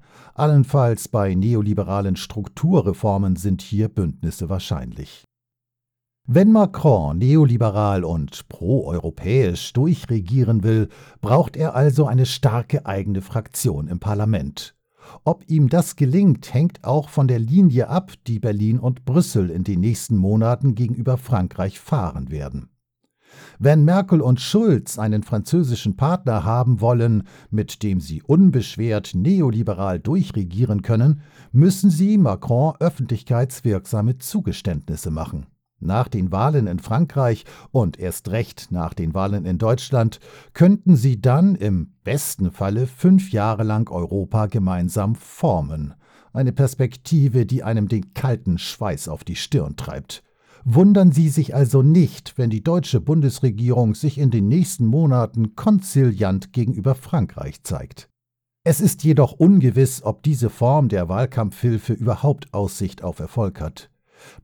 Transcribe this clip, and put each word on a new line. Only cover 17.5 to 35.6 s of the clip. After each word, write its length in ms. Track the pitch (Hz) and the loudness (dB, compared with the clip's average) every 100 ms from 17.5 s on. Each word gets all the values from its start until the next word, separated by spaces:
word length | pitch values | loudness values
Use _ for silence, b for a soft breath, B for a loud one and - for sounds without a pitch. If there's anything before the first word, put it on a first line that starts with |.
| 175 180 123 117 | 4 4 4 0
ab, 240 | - - - - | -4 -6 -10 -8
die 100 | 110 | -4
Berlin 400 | 110 101 107 123 | -2 -2 0 0
und 260 | 123 123 | -2 -4
Brüssel 460 | - 151 175 110 90 | 0 0 2 0 -2
in 140 | 82 | -2
den 160 | 92 90 | -2 0
nächsten 360 | 104 110 - 107 | 0 -2 -2 0
Monaten 600 | 95 110 113 120 135 107 | 2 2 0 0 0 0
gegenüber 400 | 120 123 123 127 | -2 -4 -2 -4
Frankreich 640 | - 110 90 - 95 - | -2 -2 -2 -4 -8 -8
fahren 500 | - 143 85 65 65 | -6 -4 -4 -8 -10
werden. 380 | 76 69 65 62 _ _ _ B B B B B B | -10 -10 -12 -14 _ _ _ B B B B B B
Wenn 260 | 127 156 | 4 6
Merkel 360 | 147 190 190 165 | 6 4 2 2
und 200 | 123 127 | 2 0
Schulz 580 | - 214 226 117 - - | 0 2 2 2 -2 -4
einen 240 | 107 107 | -2 -2
französischen 760 | - 113 - 170 139 117 107 95 | -2 -4 0 0 0 -2 -2 -2
Partner 480 | 143 180 127 110 | 0 0 -2 -2
haben 360 | 85 117 123 110 | 0 0 2 2
wollen, 440 | 117 120 117 107 95 B B | 2 2 2 0 -2 B B
mit 320 | 107 - - | -4 -4 -6
dem 180 | 104 92 | -4 -2
sie 220 | 76 78 | -4 -6
unbeschwert 920 | - 160 190 131 98 - 113 107 - | 2 6 6 4 -2 -4 -2 -4 -4
neoliberal 840 | 90 117 190 139 110 104 92 98 87 | -2 0 2 2 0 -2 -4 -4 -4
durchregieren 840 | - 185 - 107 90 95 123 104 | -2 -2 -2 -4 -6 -2 -2 -2
können, 400 | 92 113 135 147 B B B | 0 2 2 0 B B B
müssen 400 | 123 175 190 202 | 4 4 4 2
sie 280 | 156 196 214 | 2 2 4
Macron 560 | 135 92 - 120 156 - | 2 0 -2 0 0 0
öffentlichkeitswirksame 1400 | 170 - 113 113 - 120 127 - 120 98 - 110 110 127 | -4 -2 -4 -4 -2 -2 -2 -4 -4 -4 -2 -2 -2 -2
Zugeständnisse 920 | - 208 - 104 - 76 - 80 87 | -6 -6 -4 -6 -6 -6 -6 -8 -6
machen. 360 | 78 - 71 65 _ | -8 -8 -10 -12 _